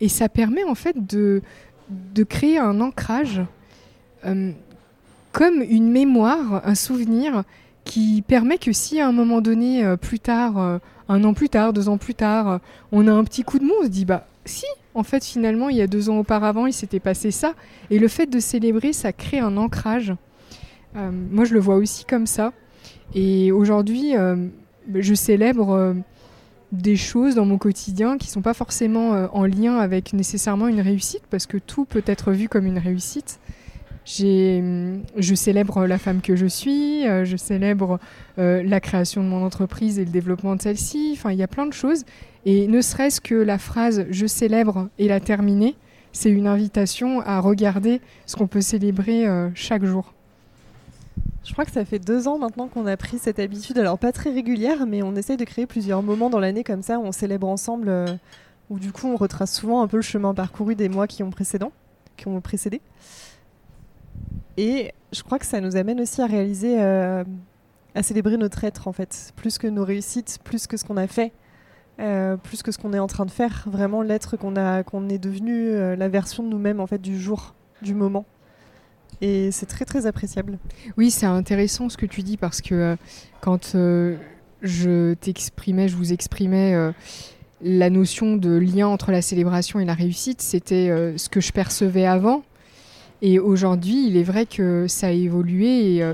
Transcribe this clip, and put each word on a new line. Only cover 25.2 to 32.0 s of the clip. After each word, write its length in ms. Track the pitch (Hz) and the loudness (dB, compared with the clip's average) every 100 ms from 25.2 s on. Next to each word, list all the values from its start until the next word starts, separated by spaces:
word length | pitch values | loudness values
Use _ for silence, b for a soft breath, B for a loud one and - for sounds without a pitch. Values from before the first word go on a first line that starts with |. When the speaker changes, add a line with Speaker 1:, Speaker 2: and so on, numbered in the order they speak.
| - 202 226 247 196 | 4 4 4 4 2
Speaker 1:
euh, 240 | 190 185 180 - b b b b b _ | 2 2 0 -6 b b b b b _
des 240 | 185 196 196 | -2 2 2
choses 400 | - 240 269 233 | 2 2 2 4
dans 80 | 196 | 4
mon 120 | 196 | 2
quotidien 600 | 208 190 - 190 226 277 | 2 -2 -4 -2 0 -2
qui 100 | - | -4
sont 140 | 208 | -4
pas 120 | 208 | -2
forcément, 600 | 233 247 - 226 226 226 | -4 -4 -2 0 2 2
euh, 140 | 202 185 | 0 0
en 140 | 202 190 | 0 2
lien 300 | 190 233 240 | 2 2 2
avec 340 | 196 185 - | 2 0 0
nécessairement 540 | 196 185 202 214 202 240 | -2 -2 -2 -2 0 2
une 140 | 214 | 2
réussite, 420 | 190 202 - 415 - | 2 0 -2 -8 -6
parce 160 | 190 - | -6 -4
que 120 | 196 | -6
tout 260 | - - | -4 -4
peut 180 | 277 220 | -2 -2